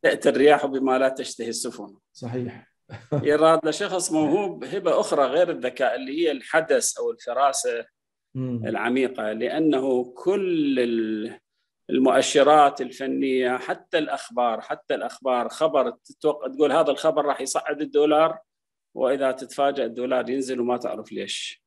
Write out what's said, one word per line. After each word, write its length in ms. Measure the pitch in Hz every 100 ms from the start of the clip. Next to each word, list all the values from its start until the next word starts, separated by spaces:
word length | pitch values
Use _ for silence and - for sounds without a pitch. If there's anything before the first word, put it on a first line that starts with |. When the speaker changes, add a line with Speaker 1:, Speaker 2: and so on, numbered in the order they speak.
Speaker 1:
تأتي 260 | 160 139 -
الرياح 380 | 131 143 143 135
بما 320 | 131 135 131
لا 100 | 131
تشتهي 400 | 131 123 - 117
السفن. 480 | 117 127 117 101 98 _
Speaker 2:
صحيح. 600 | - 120 127 120 - _ _ _
<laughs> 340 | - - 147 147
Speaker 1:
يراد 360 | 147 160 160 156
لشخص 460 | 156 202 185 175
موهوب 520 | 156 151 175 196 127
هبة 360 | 131 185 175 160
أخرى 260 | - 160 131
غير 240 | 147 175
الذكاء، 440 | 143 123 - 127
اللي 280 | 123 131 147
هي 80 | 165
الحدس 680 | 139 - 160 160 135 - -
أو 120 | 120
الفراسة 760 | 117 - 120 139 135 123 117 113 _ _ _ _
Speaker 2:
مم. 280 | 131 127 120 113
Speaker 1:
العميقة، 680 | 107 113 127 127 131 107
لأنه 840 | 110 127 151 160 135 135 123 123 -
كل 640 | 175 208 190 165 143 131
ال-، 580 | 120 117 110 107 113 - _ _ _ _ -
المؤشرات 920 | 127 131 131 131 147 139 151 143 143
الفنية، 760 | 127 - 135 135 135 131 123 127
حتى 420 | - 180 _ 165
الأخبار، 640 | 151 139 - 120 120 110
حتى 340 | - 151 _
الأخبار، 540 | 127 113 - 131 123 113
خبر 420 | - 156 147 123
تتوقع، 580 | - _ - 151 143 127
تقول 240 | 135 147
هذا 180 | 143 151
الخبر 340 | 135 160 151
راح 160 | 147 143
يصعد 400 | 135 - - 147
الدولار، 580 | 147 143 151 147 160 156 _ _ _ _ _ -
وإذا 360 | 127 131 135
تتفاجأ 520 | 127 127 - 143 139
الدولار 460 | 117 117 127 127 117
ينزل 300 | 135 127 123
وما 160 | 120 123
تعرف 360 | - 110 107
ليش. 500 | 104 98 - - -